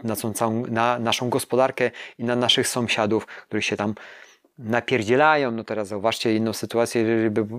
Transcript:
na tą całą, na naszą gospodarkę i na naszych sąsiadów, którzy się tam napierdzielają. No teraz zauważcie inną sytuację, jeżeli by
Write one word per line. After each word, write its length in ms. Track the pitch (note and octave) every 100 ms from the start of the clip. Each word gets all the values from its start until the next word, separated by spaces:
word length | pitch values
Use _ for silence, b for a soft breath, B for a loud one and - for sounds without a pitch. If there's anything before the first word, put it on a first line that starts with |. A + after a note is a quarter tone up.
na 120 | A2+ G#2+
tą 160 | A2+
całą, 340 | G#2 A2+ A2+ A#2+
na 320 | A2+ A#2+ B2
naszą 320 | A2+ A2 B2
gospodarkę 600 | C3+ - B2+ C3 - B2 B B B
i 60 |
na 120 | A#2 B2
naszych 320 | A#2+ B2 B2+
sąsiadów, 580 | - A2+ - G#2+ A2 -
którzy 360 | - - G#2+
się 140 | - G#2
tam 180 | G#2 G#2 B B B B _ -
napierdzielają. 920 | A2+ A#2+ - C3 G#2 B2+ D3+ D3+ C3+
No 140 | A2+
teraz 240 | G#2+ G#2+ G2+
zauważcie 480 | G#2 G#2 A2 A#2+ A2
inną 160 | A2+
sytuację, 500 | G#2+ A2 A2+ A#2 A#2+
jeżeli 280 | A2 A2+ A2
by 140 | G#2+ G#2+